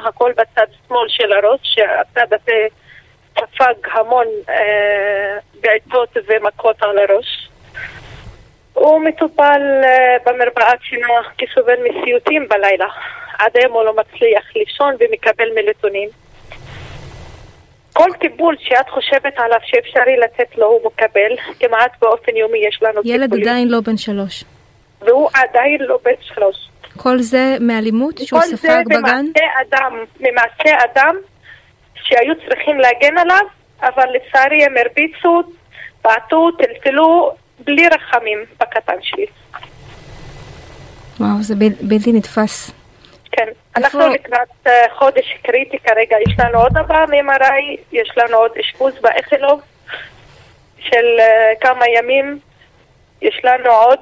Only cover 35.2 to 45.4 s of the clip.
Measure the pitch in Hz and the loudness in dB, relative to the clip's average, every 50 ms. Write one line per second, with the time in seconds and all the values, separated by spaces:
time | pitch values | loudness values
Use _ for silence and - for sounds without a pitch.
35.2 | - 339 339 339 339 339 - _ _ _ - - - - _ _ - 226 220 233 | 0 2 2 2 0 -2 -10 _ _ _ -20 -20 -20 -20 _ _ 0 0 0 0
36.2 | - - 320 320 330 339 339 - 262 226 - - - 277 269 294 320 320 330 349 | 0 0 0 2 2 2 0 0 -2 -2 -2 -2 -4 -2 2 2 4 4 4 4
37.2 | - - - - _ _ _ _ - 285 285 302 339 339 320 - - - - 233 | 2 0 -4 -8 _ _ _ _ -6 -2 0 4 4 4 4 2 0 -2 -2 -2
38.2 | 233 220 214 208 220 - _ - 233 220 - 220 - - 180 185 - - - - | -2 -2 -6 -8 -10 -10 _ -6 -6 -4 -4 -6 -6 -6 -8 -8 -8 -10 -8 -8
39.2 | - - _ _ _ _ - - - - - - - - - - - - - - | -8 -10 _ _ _ _ -20 -20 -20 -20 -20 -20 -20 -20 -20 -20 -20 -20 -20 -20
40.2 | - - - - - - - - - - - - - - - - - - - - | -20 -20 -20 -20 -20 -20 -20 -20 -20 -20 -20 -20 -20 -20 -20 -20 -20 -16 -10 -6
41.2 | 214 208 208 208 214 214 214 196 214 214 190 - - 196 208 214 208 240 226 214 | -4 -2 -2 -2 -4 -4 -2 0 0 0 0 -2 -4 -2 0 0 0 2 0 0
42.2 | 202 - - 220 214 208 - - - - - _ _ _ _ _ _ - _ _ | 0 -2 -4 -4 -4 -4 -4 -10 -14 -16 -18 _ _ _ _ _ _ -20 _ _
43.2 | _ - - - 226 220 - _ _ _ - 233 254 277 - 285 - 269 254 269 | _ -8 -4 -4 -4 -4 -6 _ _ _ -4 -2 -2 -2 0 2 2 2 2 0
44.2 | - - 240 240 247 - - _ - 269 247 240 233 226 - - - - - 523 | -4 -4 -2 -2 -2 -4 -8 _ 0 4 4 6 4 4 2 2 2 2 2 2
45.2 | - - - - | -2 -2 -6 -12